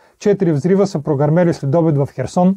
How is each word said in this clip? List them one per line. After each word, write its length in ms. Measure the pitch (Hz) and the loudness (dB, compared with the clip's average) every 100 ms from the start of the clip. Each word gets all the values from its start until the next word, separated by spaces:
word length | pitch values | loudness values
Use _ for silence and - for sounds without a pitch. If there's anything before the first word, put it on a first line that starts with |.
| _ - | _ -4
Четири 340 | 208 196 175 | -2 0 0
взрива 340 | 147 180 196 196 | 0 0 2 0
са 160 | 156 | -2
прогърмели 520 | 156 139 147 165 170 | -4 -2 0 2 0
след 200 | 147 139 | 0 0
обед 220 | 165 160 143 | 0 2 0
в 120 | 139 | -2
Херсон, 440 | - 123 180 180 | -6 -4 0 0